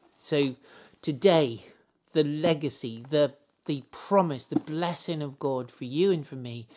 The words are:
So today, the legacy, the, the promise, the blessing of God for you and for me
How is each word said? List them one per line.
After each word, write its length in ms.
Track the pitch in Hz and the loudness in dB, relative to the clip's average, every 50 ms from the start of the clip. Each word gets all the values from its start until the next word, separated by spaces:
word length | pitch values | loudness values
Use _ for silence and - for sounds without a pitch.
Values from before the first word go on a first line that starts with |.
| _ _ _ | _ _ _
So 400 | - - - 156 147 143 135 127 - _ - - - - - _ _ - | -12 -6 0 2 2 2 2 0 -6 _ -20 -20 -20 -20 -20 _ _ -4
today, 640 | 180 151 127 - 196 175 165 151 127 117 110 - - - _ _ _ _ _ _ _ - | -4 -2 4 4 6 6 6 4 2 -2 -6 -12 -18 -20 _ _ _ _ _ _ _ 0
the 120 | 156 151 | 0 0
legacy, 800 | 143 147 151 156 170 165 147 143 143 - - - 123 113 113 117 131 | 0 0 0 2 2 2 2 0 -2 -2 -2 -4 -6 -8 -10 -8 -2
the, 260 | 147 147 147 135 135 - _ _ _ _ - | 2 2 2 2 0 -6 _ _ _ _ -6
the 160 | - 156 139 123 _ | -6 -6 -6 -6 _
promise, 560 | - - - - 196 202 185 165 143 123 - | -16 -14 -4 2 4 4 4 2 0 -4 -6
the 140 | - - - | -2 -2 -4
blessing 640 | - - 151 160 175 170 170 - - - 170 156 147 | -2 -4 -6 -4 -2 -2 -2 -2 -2 -2 -2 -4 -6
of 160 | 143 131 - | -8 -8 -4
God 320 | - 143 135 127 127 127 | -2 -2 -2 -2 -4 -8
for 140 | - - 139 | -10 -12 -10
you 260 | 123 131 151 180 196 | -6 0 2 2 2
and 160 | 185 165 139 | 2 0 -2
for 100 | - - | -8 -10
me 300 | 131 123 123 117 117 113 - - | -12 -10 -10 -10 -12 -14 -16 -20